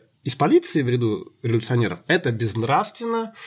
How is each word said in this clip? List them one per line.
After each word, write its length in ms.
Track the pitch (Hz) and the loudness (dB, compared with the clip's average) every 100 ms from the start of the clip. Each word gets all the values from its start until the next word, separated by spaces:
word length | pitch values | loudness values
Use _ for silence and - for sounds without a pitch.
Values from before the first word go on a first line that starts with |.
| _ _ | _ _
из 140 | - - | -6 0
полиции 460 | 143 339 - 165 | 4 4 4 0
в 60 | 123 | 0
ряду 420 | 123 117 101 - _ | 2 0 -2 -6 _
революционеров, 580 | 120 113 - 123 107 87 - | -2 0 2 0 0 -2 0
это 240 | 180 143 | 0 0
безнравственно, 1000 | 110 113 110 117 147 - - 233 226 226 - | -2 -2 -2 0 0 -2 -4 -4 -4 -4 -10